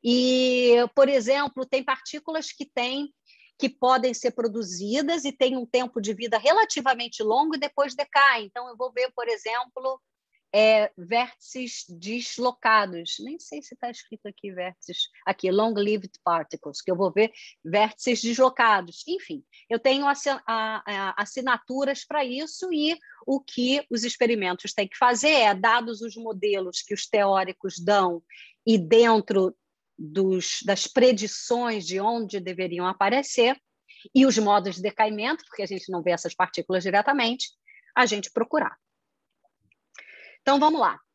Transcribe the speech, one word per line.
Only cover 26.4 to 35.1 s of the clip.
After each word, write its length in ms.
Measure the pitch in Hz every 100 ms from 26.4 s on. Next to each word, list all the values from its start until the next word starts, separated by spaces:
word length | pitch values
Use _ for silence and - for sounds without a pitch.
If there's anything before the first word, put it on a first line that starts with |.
| 208 196 185 -
que 120 | -
os 120 | 202 -
teóricos 720 | 208 196 196 185 185 196 175
dão 440 | 175 202 185 170 _ - - _ -
e 120 | 220
dentro 800 | 160 226 233 220 202 196 185 - _ _ _ -
dos, 600 | 156 165 190 185 - -
das 220 | 220 190 -
predições 1000 | 269 254 214 208 - - 240 240 214 165
de 140 | 190
onde 380 | 208 233 208 196
deveriam 480 | 180 180 180 175 180
aparecer 720 | 190 196 254 277 - 233 262 _ _ _ - -
e 100 | 262
os 140 | 269 226
modos 380 | 208 202 196 180
de 60 |
decaimento, 640 | 202 - 214